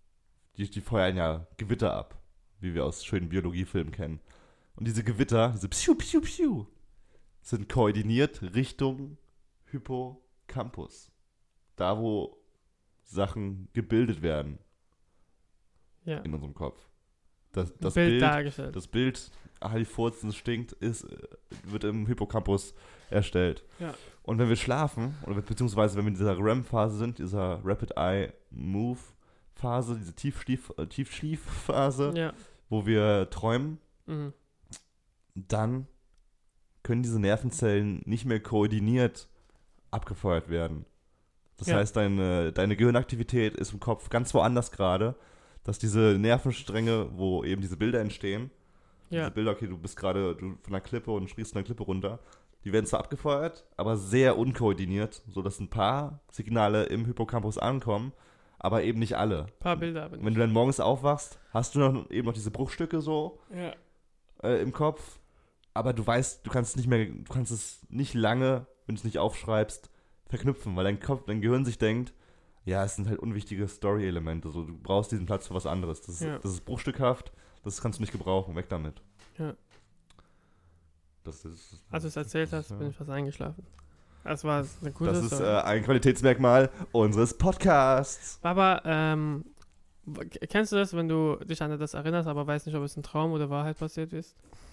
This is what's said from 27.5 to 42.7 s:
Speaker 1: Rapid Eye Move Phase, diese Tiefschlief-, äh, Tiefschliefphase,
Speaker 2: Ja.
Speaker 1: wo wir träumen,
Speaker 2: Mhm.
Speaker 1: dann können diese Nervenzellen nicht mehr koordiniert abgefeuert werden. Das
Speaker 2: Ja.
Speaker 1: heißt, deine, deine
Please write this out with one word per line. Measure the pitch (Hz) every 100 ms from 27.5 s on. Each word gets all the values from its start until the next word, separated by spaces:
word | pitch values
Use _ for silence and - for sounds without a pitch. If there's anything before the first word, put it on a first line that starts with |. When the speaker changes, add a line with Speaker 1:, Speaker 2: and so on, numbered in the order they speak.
| 87
Speaker 1:
Rapid | 95 101 - -
Eye | 87 98 - - -
Move | - 73 98 117 123 - - _ _ _
Phase, | - 123 120 117 117
diese | 87
Tiefschlief-, | - 143 - - 123 - -
äh, | -
Tiefschliefphase, | - 135 - 151 156 - - - - 139 131 143
Speaker 2:
Ja. | 165 160 - - - -
Speaker 1:
wo | 110 101
wir | 110 104 104 92
träumen, | - 110 117 147 156 _ _ -
Speaker 2:
Mhm. | 160 143 143 _ _ - - _ _ _ _ _
Speaker 1:
dann | - 95 107 110 127 135 - _ _ _ _ _ _ _ _
können | - 120
diese | 123 113
Nervenzellen | 98 110 131 - 113 101 104 95
nicht | - 110
mehr | 123 110
koordiniert | - 107 104 107 104 123 123 - - - _ _ _ _ _
abgefeuert | 110 - 95 104 85 82
werden. | 82 82 76 - _ _ _ _ _ _ -
Das | -
Speaker 2:
Ja. | 104
Speaker 1:
heißt, | 104 -
deine, | 101 98 92 90 82
deine | 85 98